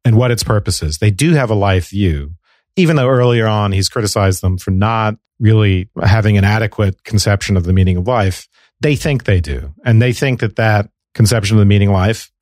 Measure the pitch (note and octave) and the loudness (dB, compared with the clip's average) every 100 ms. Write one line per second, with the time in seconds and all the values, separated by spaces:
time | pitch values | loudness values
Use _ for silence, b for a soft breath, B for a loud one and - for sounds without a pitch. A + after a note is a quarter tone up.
0 | B2 A2+ B2+ A2+ - G#2+ G2+ - D#2 D2+ | 0 2 2 -2 -2 -2 -2 -4 -6 -2
1 | G#2+ F#2 D#3+ D#3 A#2+ G#2+ G2+ F#2 D#2+ G2 | -2 0 0 0 0 0 0 0 -2 -2
2 | G2 D2 D2 E2+ _ _ _ - E3 D#3 | -2 -2 -8 -16 _ _ _ -2 0 2
3 | B2+ B2+ B2 A#2+ A2 G#2+ G2+ G2 F#2+ - | 2 2 2 2 0 0 0 -2 -2 -4
4 | G#2 A2 F#2+ F#2 F#2+ F2+ - F#2+ G#2+ A2+ | -4 0 0 0 -2 -4 -2 0 0 0
5 | G#2+ G#2+ _ - G#2+ A2 G#2 F#2 F#2 - | -2 -6 _ -2 2 4 2 0 -4 -4
6 | G2+ A2 G#2+ G2+ G2 G#2+ A2 - G2+ - | 0 2 2 2 2 0 -2 -2 -4 -4
7 | - G2+ - G2+ - F#2+ F2 F#2 F#2 F2+ | -4 -2 -2 -2 -2 -2 0 2 2 0
8 | F2+ B2 F#2+ - - b b - D3+ C#3 | -2 -2 -2 -4 -14 b b -4 -2 -2
9 | D#3+ C3+ - F#2 E2 C2 C#2 - B2 A2+ | -2 -2 0 -2 -2 -8 -10 -6 2 2
10 | B2 A#2+ C#3 A#2+ A2 - A2 G#2+ G2+ _ | 2 0 -2 -2 -4 -2 2 2 -2 _
11 | _ - G#2+ A#2 G2 A2 G2+ G#2 G2+ F#2+ | _ 0 0 0 0 2 4 2 2 0
12 | G2 A2+ - _ | 0 -4 -10 _